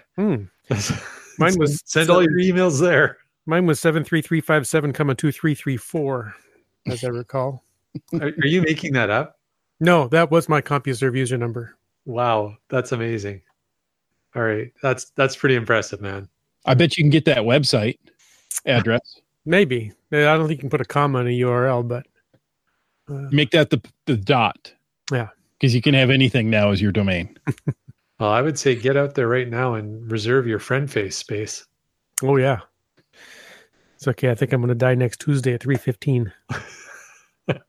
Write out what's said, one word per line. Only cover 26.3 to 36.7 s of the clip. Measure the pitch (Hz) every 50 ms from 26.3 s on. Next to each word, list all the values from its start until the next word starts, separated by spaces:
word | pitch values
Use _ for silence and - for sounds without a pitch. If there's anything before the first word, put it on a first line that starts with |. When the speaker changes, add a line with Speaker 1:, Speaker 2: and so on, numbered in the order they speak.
| - 131 110 110
Speaker 3:
now | 110 107 104 104
as | 101 95
your | 104 104
domain. | 90 107 101 98 92 87 80 - - - - -
<laughs> | - - - - - _ _ _ - _ _ _ _ -
Speaker 2:
Well, | 110 104
I | 107 117
would | 135 156 147 -
say | - 139 127
get | 110 104 131 139
out | 139 139 143 143
there | - 123 113
right | 120 127 123 120
now | 117 120 131 127 117
and | 110 104 104 107 110 117 113
reserve | 113 110 101 113 123 135 123 117
your | 110 101
friend | - - 127 135 147 139
face | - 120 101 95 - -
space. | - - 110 104 107 104 - - - _ _ _ _ _ _ _ _ _ - -
Speaker 1:
Oh, | - 131 139 135
yeah. | 127 135 135 - - _ _ _ _ _ _ _ _ _ _ _ - - - - - - - - _ _ _ _ _ _ _
It's | - - 139
okay. | 123 - - 127
I | 117
think | - 135 - -
I'm | 127
gonna | 120 123 123
die | 117 127 127 127
next | 123 127 117 - -
Tuesday | - 147 143 135 123 131 120
at | 120
three | - 127 139
fifteen. | 127 - - 123 - - 147 135 123 117 98 - _ _ -
Speaker 2:
<laughs> | - - - -